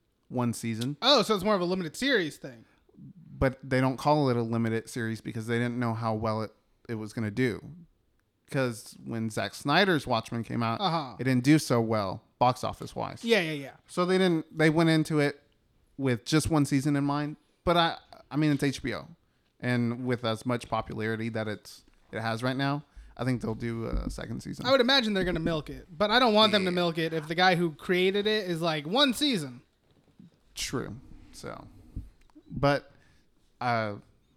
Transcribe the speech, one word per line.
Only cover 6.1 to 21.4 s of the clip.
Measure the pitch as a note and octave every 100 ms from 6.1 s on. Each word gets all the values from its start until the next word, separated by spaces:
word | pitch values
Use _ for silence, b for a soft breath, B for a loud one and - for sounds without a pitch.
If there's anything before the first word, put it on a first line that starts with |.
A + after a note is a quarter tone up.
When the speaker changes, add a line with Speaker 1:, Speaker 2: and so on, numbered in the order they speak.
Speaker 1:
well | A2 A2 A2
it, | G#2+ - _ _ -
it |
was | A2 G#2+
gonna | - G#2+
do. | A2 B2+ F2+ - F2 E3+ _ _ _ _ _ _
'Cause | C#3+ B2+ A2 - -
when | - A#2 A2+
Zack | A2 G#2
Snyder's | - C#3+ D#3+ G3 D#3 B2
Watchmen | A2+ - A#2
came | A2 A#2+
out, | A2+ A2+
Speaker 2:
Uh-huh. | F3+ E3 C3 -
Speaker 1:
it |
didn't | C3+ B2+
do | B2+ D#3
so | - A#2+
well | A2+ A2 F#2+ A2 - -
box | B2 B2
office | G#2 - -
wise. | - A2 -
Speaker 2:
Yeah, | A#3 A3+
yeah, | D#3+
yeah. | D3+ C3+ - _
Speaker 1:
So | -
they | F3+ F#3
didn't. | F#3 D#3+ - -
They | D#3+
went | D#3 E3
into | D#3+ D3+ D3+
it | C#3+ - _ _ _ _ _ -
with | C3+ A#2+
just | - D#3 -
one | D#3
season | C#3 C#3 D3 C#3+
in |
mind. | C#3+ C#3+ D3 D3+ _ _
But | F3+ E3+
I, | E3 - - - -
I | C#3
mean, | D#3
it's | C#3
H | C#3+ B2
B | B2+
O, | F#2 - - _ _ _ _
and | B2 B2 A#2 A#2+ B2+
with | A#2+
as | A2+ A2 B2+
much | A#2+ -
popularity | A2 - A2 A2 A2 A2+
that | A2+